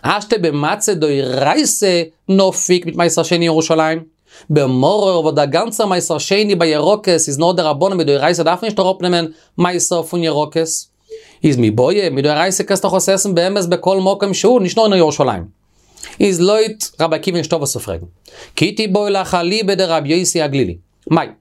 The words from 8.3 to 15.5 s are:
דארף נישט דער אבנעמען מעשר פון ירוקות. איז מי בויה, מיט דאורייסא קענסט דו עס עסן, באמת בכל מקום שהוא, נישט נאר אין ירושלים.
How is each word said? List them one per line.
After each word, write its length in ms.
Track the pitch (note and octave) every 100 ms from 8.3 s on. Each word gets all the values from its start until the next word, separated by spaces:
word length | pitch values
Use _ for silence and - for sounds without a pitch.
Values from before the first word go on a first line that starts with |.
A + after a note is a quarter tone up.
| E3+
דארף 200 | D#3+ F3+
נישט 140 | A3+ G#3
דער 120 | F#3
אבנעמען 380 | F#3 F3+ F3 D#3+ - _ -
מעשר 460 | F3+ F3 - F3
פון 200 | D#3+ F3
ירוקות. 440 | E3 D3 D3+ E3 E3 - - _ - - - _
איז 140 | D#3 B2+
מי 140 | A2
בויה, 380 | A2 B2+ G#3 F3+
מיט 160 | C#3 C#3+
דאורייסא 380 | D3+ F#3 F#3
קענסט 220 | G3+ G3 F#3+
דו 100 | F#3
עס 140 | F#3+
עסן, 260 | F#3+ G3+ E3+
באמת 300 | F#3 G3+ E3+
בכל 340 | F3 F#3 G3
מקום 340 | F#3+ G3 G3+
שהוא, 280 | F#3 G#3 B3
נישט 160 | F#3 A3+
נאר 80 | A3
אין 80 |
ירושלים. 500 | F#3+ D#3 C#3+ C3 F#2+ F#2+